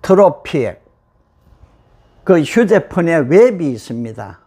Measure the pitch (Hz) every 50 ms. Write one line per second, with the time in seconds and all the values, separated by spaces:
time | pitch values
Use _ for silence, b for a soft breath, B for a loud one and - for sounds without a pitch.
0 | - - 190 190 202 180 - - - - - 151 120 101 90 _ _ _ _ _
1 | _ _ _ _ _ _ _ _ _ _ _ _ - _ _ _ _ _ _ _
2 | _ _ _ _ _ - 185 170 143 - - 233 233 180 156 143 - - - 185
3 | 170 165 165 160 135 120 160 196 240 254 214 180 165 143 123 110 - - 120 117
4 | 117 113 107 110 107 98 90 _ _